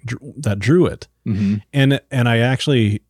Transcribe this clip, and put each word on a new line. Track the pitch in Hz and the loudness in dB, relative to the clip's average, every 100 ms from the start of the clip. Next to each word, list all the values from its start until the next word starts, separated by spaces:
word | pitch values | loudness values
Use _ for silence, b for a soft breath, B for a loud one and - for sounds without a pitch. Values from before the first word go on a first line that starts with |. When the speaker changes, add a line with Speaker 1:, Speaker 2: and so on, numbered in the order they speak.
Speaker 1:
dr-, | 113 117 - - | -10 -12 -14 -8
that | 107 101 | -4 -2
drew | 104 175 110 | 2 2 2
it. | - - _ - | -2 -14 _ -6
Speaker 2:
Mm-hmm. | 101 101 104 - | -2 -2 -2 -2
Speaker 1:
And, | 143 135 139 - | 0 2 2 -2
and | 123 120 | -2 2
I | 117 | 2
actually, | 120 131 - 127 107 104 | 2 0 0 2 2 -2